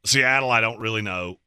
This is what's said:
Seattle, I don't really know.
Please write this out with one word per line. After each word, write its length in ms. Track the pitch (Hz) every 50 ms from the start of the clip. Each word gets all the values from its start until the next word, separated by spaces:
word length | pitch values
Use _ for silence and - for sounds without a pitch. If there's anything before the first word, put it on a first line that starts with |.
| -
Seattle, 480 | - 135 139 127 127 131 135 135 127
I 80 | 120 113
don't 220 | 113 113 117 110
really 200 | 113 110 110 110
know. 380 | 104 101 92 90 90 90 92 - _